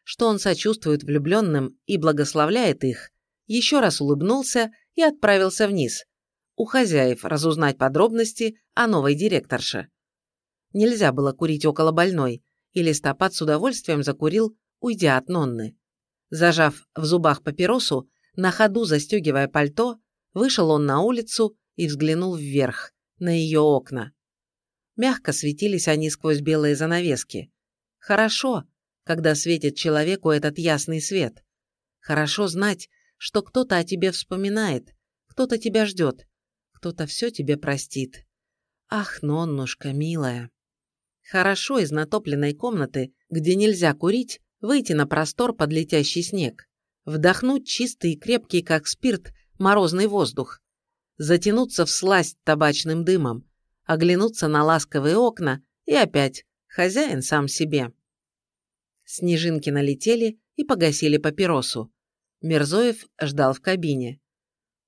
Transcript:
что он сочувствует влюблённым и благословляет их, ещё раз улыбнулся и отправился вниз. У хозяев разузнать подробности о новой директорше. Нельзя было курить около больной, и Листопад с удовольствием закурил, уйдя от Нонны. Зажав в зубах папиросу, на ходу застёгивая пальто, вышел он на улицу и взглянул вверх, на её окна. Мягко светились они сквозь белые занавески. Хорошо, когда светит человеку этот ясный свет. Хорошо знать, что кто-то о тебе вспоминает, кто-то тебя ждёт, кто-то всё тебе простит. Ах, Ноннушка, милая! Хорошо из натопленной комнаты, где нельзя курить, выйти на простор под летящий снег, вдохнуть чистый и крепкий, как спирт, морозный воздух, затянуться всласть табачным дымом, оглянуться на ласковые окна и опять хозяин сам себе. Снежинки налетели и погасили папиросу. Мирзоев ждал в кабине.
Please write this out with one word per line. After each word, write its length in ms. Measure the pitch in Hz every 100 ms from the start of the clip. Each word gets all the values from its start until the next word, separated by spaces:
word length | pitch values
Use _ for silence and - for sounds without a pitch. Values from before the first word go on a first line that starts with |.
что 240 | - - 233
он 120 | 208
сочувствует 640 | 202 170 214 220 160 147
влюблённым 760 | 147 147 143 208 208 143 131 - _
и 120 | 196
благословляет 880 | 160 147 147 156 151 214 226 139
их, 280 | 131 123 - _ _ _ _
ещё 360 | 220 240 294
раз 200 | 220 -
улыбнулся 680 | 143 143 175 262 269 247 226 - _ -
и 60 |
отправился 640 | 320 294 208 196 190 190 208
вниз. 380 | 196 123 - - _ _ _ _ -
У 80 | 220
хозяев 600 | 262 233 151 131 120 -
разузнать 520 | 151 160 156 147 135
подробности 800 | 131 139 220 226 226 - 226 220 _
о 140 | - 233
новой 280 | 185 139 143
директорше. 760 | 208 175 - 123 - 101 - _ _ _ _ _ _ _ _
Нельзя 380 | 196 220 233 170
было 200 | 127 139
курить 340 | 135 165 151 156
около 260 | 147 160
больной, 520 | 160 175 180 131 120 _ _ _
и 80 | -
Листопад 520 | 170 147 147 135 185
с 80 | 180
удовольствием 640 | 156 151 151 - - 151
закурил, 540 | 143 139 156 190 226 - _ _
уйдя 380 | 240 220 170 131
от 120 | 127
Нонны. 480 | 180 139 120 110 - _ _ _ _ _
Зажав 560 | 160 170 160 156 143 _ -
в 100 | 156
зубах 380 | 175 165 143
папиросу, 640 | - 147 180 247 - 135 - _ _ -
на 160 | 185
ходу 320 | 180 214 202
застёгивая 640 | 220 151 147 214 156 139 139
пальто, 500 | 151 147 147 240 226 _ _ _
вышел 360 | 185 262 254 165
он 140 | 151 147
на 160 | 139
улицу 560 | 208 240 226 - 220 214 _ -
и 120 | 165
взглянул 480 | 147 156 160 185 170
вверх, 580 | 143 139 131 - - _ _ _
на 100 | 175
её 340 | 170 160 156
окна. 480 | 151 139 131 131 110 _ _ _ _ _ _ _ _ -
Мягко 340 | 254 254 -
светились 560 | 143 147 147 208 185 165
они 220 | 156 156
сквозь 320 | 147 156 147
белые 340 | 147 156 147 147
занавески. 760 | 160 170 175 135 - 98 - _ _ _ _ _
Хорошо, 640 | - 202 170 - 262 220 - _ _ _
когда 300 | - 165 160 151
светит 400 | 165 165 147 143
человеку 540 | 170 151 156 190 160
этот 280 | 151 151 147
ясный 440 | 165 147 - 160
свет. 420 | 151 196 131 - _ _ _ _ _ _
Хорошо 480 | - 151 151 151 202
знать, 420 | 170 202 190 - _ _ _
что 240 | - 214
кто-то 360 | 208 - 254 185
о 60 |
тебе 280 | 170 185 190
вспоминает, 800 | 180 - 185 196 208 214 131 - _ _ _ _
кто-то 300 | - 254 233
тебя 280 | 226 220 208
ждёт, 400 | 190 151 - _ _ _ _ _
кто-то 320 | _ 175 170 151
всё 240 | - 233
тебе 280 | 226 143 147
простит. 680 | 147 139 - 135 131 - - _ _ _ _ _ _
Ах, 320 | 214 202 -
Ноннушка, 680 | 147 156 165 143 127 - 139
милая! 580 | 135 156 165 135 120 120 _ _ _ _ _ _ _
Хорошо 560 | _ 190 185 190 - 277
из 120 | 165
натопленной 640 | 151 151 214 208 143 147
комнаты, 580 | 147 247 214 139 139 131 _ _
где 260 | 165 156 190
нельзя 380 | 214 190 170 143
курить, 460 | 170 226 247 - _ _
выйти 320 | 208 277 -
на 140 | 156 147
простор 480 | 156 156 - 247 -
под 160 | 151
летящий 500 | 156 156 160 147 175
снег, 480 | 175 202 139 - - _ _ _ -
вдохнуть 640 | 156 170 190 254 277 -
чистый 460 | - 247 - 170
и 60 | 151
крепкий, 420 | - 240 233 180
как 240 | 170 160 -
спирт, 480 | - 262 202 - - _ _
морозный 480 | 190 208 180 175 208
воздух, 560 | 202 135 120 131 - _ _ _ _ _ _
затянуться 680 | 151 175 185 220 254 - 165
всласть 520 | - 185 190 170 -
табачным 600 | - 151 151 147 160 160
дымом, 460 | 165 180 135 117 - _ _ _ -
оглянуться 640 | 160 170 180 220 220 160
на 160 | 151
ласковые 540 | 151 160 - 147 139 190
окна 460 | 240 226 160 135 - _ -
и 100 | 294
опять 500 | 214 147 139 - - _ _
хозяин 560 | - 180 208 294 147
сам 240 | 127 151 143
себе. 440 | - 156 147 120 - _ _ _ _ _ _ _ _ _ _
Снежинки 680 | - - 175 165 170 156 151
налетели 680 | 143 143 139 220 233 226 220 _ -
и 80 |
погасили 540 | 294 214 165 147 156 151
папиросу. 720 | 151 147 185 151 123 123 110 _ _ _ _ _
Мирзоев 640 | 160 156 143 185 240 226 - _
ждал 340 | 151 143 135
в 80 | 131
кабине. 580 | - 185 165 139 123 139 _ _ _ _ _ _